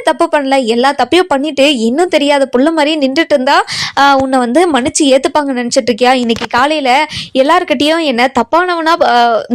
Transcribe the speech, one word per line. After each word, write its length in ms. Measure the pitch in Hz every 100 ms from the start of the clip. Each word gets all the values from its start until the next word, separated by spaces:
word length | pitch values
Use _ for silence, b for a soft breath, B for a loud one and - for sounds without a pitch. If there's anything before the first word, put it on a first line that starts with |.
| 440
தப்பு 200 | 311 330
பண்ணல? 340 | 302 269 269 233
எல்லா 280 | 233 262
தப்பையும் 340 | 277 254 339 359
பண்ணிட்டு 500 | 269 294 277 269 277
இன்னும் 300 | 226 262 359
தெரியாத 420 | 311 285 285 269 247
புள்ள 140 | 285
மாதிரியே 360 | 330 294 311 269
நின்றுட்டு 260 | 269 320
இருந்தா, 320 | 294 262 320 427 B B -
ஆ, 180 | 277 277
உன்னை 240 | 269 262
வந்து 320 | 240 247 370
மன்னிச்சு 320 | 269 262 -
ஏத்துப்பாங்க 480 | 285 262 339 302 285
நினைச்சிட்டு 360 | 254 240 269 247
இருக்கியா? 200 | 214 247
இன்னைக்கு 360 | 262 233 233 -
காலையில 580 | 240 277 311 269 254 302 B B
எல்லார்கிட்டயும் 680 | 262 269 339 349 285 294 330
என்ன 240 | 320 233 262
தப்பானவனா, 760 | 262 226 320 370 339 320 339
ஆ, 400 | 285 240 240 226 -